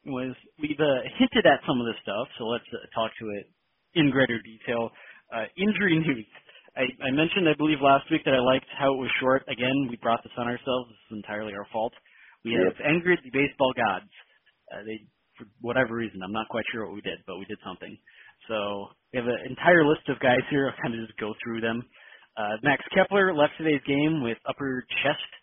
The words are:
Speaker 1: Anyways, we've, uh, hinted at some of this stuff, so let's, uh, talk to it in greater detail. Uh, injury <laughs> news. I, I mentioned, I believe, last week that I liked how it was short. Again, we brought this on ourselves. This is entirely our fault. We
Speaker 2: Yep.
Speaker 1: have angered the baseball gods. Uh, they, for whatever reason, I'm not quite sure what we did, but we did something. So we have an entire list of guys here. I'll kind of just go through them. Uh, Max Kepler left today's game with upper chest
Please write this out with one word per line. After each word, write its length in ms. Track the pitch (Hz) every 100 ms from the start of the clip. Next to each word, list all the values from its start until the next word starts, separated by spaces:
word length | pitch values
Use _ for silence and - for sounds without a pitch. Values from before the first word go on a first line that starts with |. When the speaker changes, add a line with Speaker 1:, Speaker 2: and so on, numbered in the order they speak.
Speaker 1:
Anyways, 320 | - 131 131 123 _ _
we've, 200 | 151 147
uh, 220 | 156 131 120 -
hinted 280 | 254 247 170
at 160 | 139 -
some 120 | 131
of 60 | 117
this 120 | 110
stuff, 240 | - 101 127 -
so 60 | 110
let's, 160 | 117 -
uh, 80 | 101 -
talk 160 | - 110 -
to 40 | 110 101
it 80 | - _ _ _ _
in 160 | 170 147
greater 280 | 131 127 117
detail. 480 | 113 110 - 117 113 - - - _
Uh, 140 | 117 107 -
injury 380 | 202 190 196 160
<laughs> 80 | 156
news. 200 | 123 107 - - - _ -
I, 80 | 127 - 135
I 40 |
mentioned, 340 | 139 165 202 165
I 60 |
believe, 240 | 147 151 147
last 300 | 139 139 -
week 120 | 156 156
that 80 |
I 80 | 131
liked 240 | 123 131 - -
how 160 | 139
it 60 | 135
was 100 | 123 -
short. 280 | 131 131 -
Again, 400 | 120 123 139 131
we 80 | 117
brought 260 | 120 117
this 120 | - -
on 100 | 120
ourselves. 440 | 120 - 127 120
This 100 | 107 _ 110
is 60 |
entirely 300 | 101 104 107
our 120 | 101 101
fault. 220 | 113 117 - _ _ - _
We 80 | 113
Speaker 2:
Yep. 240 | 117 185 -
Speaker 1:
have 40 |
angered 340 | 147 170 170 175
the 60 | 135
baseball 420 | 135 139 - 131
gods. 360 | 123 110 92 104 - - _ _ _ _
Uh, 120 | -
they, 220 | 107 110 _ _ _ _
for 80 | 110 _
whatever 320 | 120 123 123
reason, 260 | 117 113 92
I'm 100 | 92
not 160 | 110 110
quite 160 | 110 -
sure 120 | 120 101
what 80 |
we 60 | 101
did, 180 | 98 82 -
but 120 | 92
we 60 | 98
did 120 | 104
something. 320 | 101 90 87 104 _ - - _ -
So 400 | 110 101 101 98 _ _
we 60 | 127
have 80 | 120
an 100 | 117 131
entire 380 | 127 170 175 147
list 200 | 151 -
of 100 | 131
guys 220 | 131 127 -
here. 180 | 147 135
I'll 140 | -
kind 120 | 120 113
of 80 | 113
just 120 | -
go 160 | 107 110
through 180 | 120 113
them. 200 | 113 117 120 _ - - _ -
Uh, 240 | 104 107
Max 220 | 139 135 -
Kepler 380 | 190 190 202 190
left 200 | 156 147 -
today's 240 | 160 143 -
game 340 | 139 151 160
with 140 | 117 113 -
upper 380 | - 139 127 - -
chest 280 | 139 151 - -